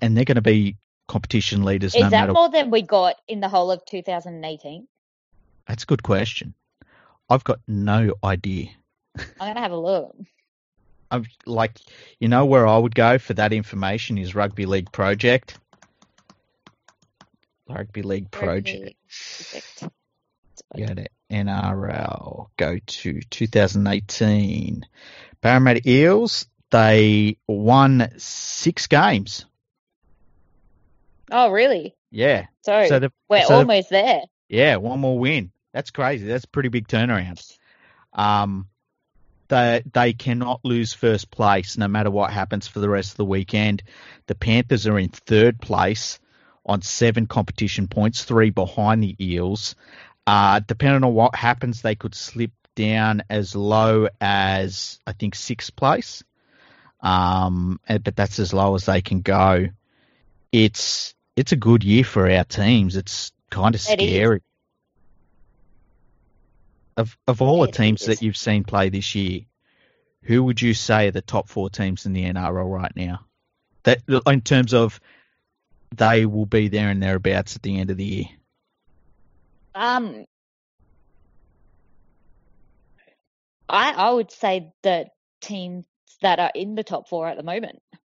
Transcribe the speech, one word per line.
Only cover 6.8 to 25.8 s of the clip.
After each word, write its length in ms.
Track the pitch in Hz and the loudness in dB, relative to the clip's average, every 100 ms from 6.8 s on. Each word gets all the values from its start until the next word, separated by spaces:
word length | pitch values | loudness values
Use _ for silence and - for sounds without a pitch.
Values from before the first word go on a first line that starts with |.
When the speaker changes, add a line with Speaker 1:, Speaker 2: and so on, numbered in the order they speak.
| _ _ _ _ - | _ _ _ _ -2
Speaker 1:
I've 140 | 131 | -2
got 160 | - 120 - | 0 -6 -4
no 460 | 104 104 107 110 95 | -4 0 2 2 0
idea. 460 | 98 95 101 92 65 - _ _ _ - | -2 -4 -4 -8 -10 -16 _ _ _ -18
Speaker 2:
I'm 80 | - - 196 | -16 -12 -10
gonna 60 | 220 | -6
have 100 | 226 | -6
a 80 | 170 | -6
look. 380 | 170 190 147 - 185 _ _ _ _ _ _ _ _ | -4 -4 -6 -14 -20 _ _ _ _ _ _ _ _
Speaker 1:
I'm, 160 | 123 117 _ - | -6 -6 _ -6
like, 320 | 113 113 - _ - - _ | -2 -2 -4 _ -20 -20 _
you 80 | 117 | 2
know 200 | 120 143 | 4 6
where 200 | 135 110 | 6 6
I 100 | 110 | 4
would 200 | 117 113 | 2 2
go 220 | 117 127 | 4 4
for 160 | - | 0
that 180 | 101 107 | -2 0
information 640 | 110 104 101 95 107 - 104 | 0 -4 -6 -4 -4 -6 -6
is 160 | 90 | -6
Rugby 320 | 101 101 101 95 | -4 -4 -4 -2
League 240 | 95 90 | -2 -4
Project. 640 | - 98 104 120 127 - - _ _ _ _ _ _ _ _ _ _ _ _ _ _ _ _ _ _ _ _ - | -2 -2 0 2 0 -2 -20 _ _ _ _ _ _ _ _ _ _ _ _ _ _ _ _ _ _ _ _ -14
Rugby 340 | 123 107 - | -12 -10 -10
League 260 | 98 98 98 | -6 -6 -8
Speaker 2:
Rugby 120 | - 98 | -8 -4
Speaker 1:
Project. 500 | 90 98 98 95 - _ - - - - - - - | -4 -6 -10 -14 -20 _ -20 -18 -18 -18 -18 -20 -18
Speaker 2:
Project. 140 | - - _ _ _ _ _ - - - | -18 -18 _ _ _ _ _ -20 -18 -10
Speaker 1:
Go 100 | 107 95 | -8 -8
to 40 | 98 - - | -12 -18 -10
N 180 | 104 101 | -6 -6
R 420 | 98 95 98 98 | -4 -4 -4 -6
L. 600 | - - - - - - - | -8 -8 -10 -14 -16 -14 -6
Go 220 | 78 90 | -4 -4
to 420 | - - - 73 - | -10 -12 -8 -10 -10
two 160 | - 113 | -6 -2
thousand 400 | 113 98 101 101 | 0 2 2 0
eighteen. 1000 | 101 104 - 110 104 101 85 - - - _ - - - _ | -2 -6 -2 0 0 0 -4 -6 -10 -12 _ -20 -20 -20 _
Parramatta 480 | 113 127 131 120 | 4 6 6 4